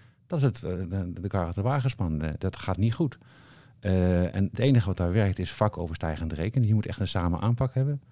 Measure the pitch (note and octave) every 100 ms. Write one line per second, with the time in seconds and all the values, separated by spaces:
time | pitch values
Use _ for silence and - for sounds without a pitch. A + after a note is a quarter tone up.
0 | - _ - E3+ C3+ G2+ - F2+ F2+ F#2+
1 | F2+ F2 F#2 G2 E2+ E2+ G#2 C#3 C3 -
2 | E2+ D#2 D#2 D2 F#2+ - - F#2 A2 A2+
3 | D#3+ - - - - - - - G2 F#2
4 | F2+ F2+ F2+ F#2+ G2 - C3 B2+ G2+ F#2
5 | F2 F#2+ G2 F#2 F#2 - G#2+ F#2+ F2 D#2+
6 | E2 D2+ D#2+ D2 F2+ B2+ A2 G#2+ - -
7 | F#2+ - F2 E2+ G#2+ A#2+ C3 - C3+ C#3+
8 | -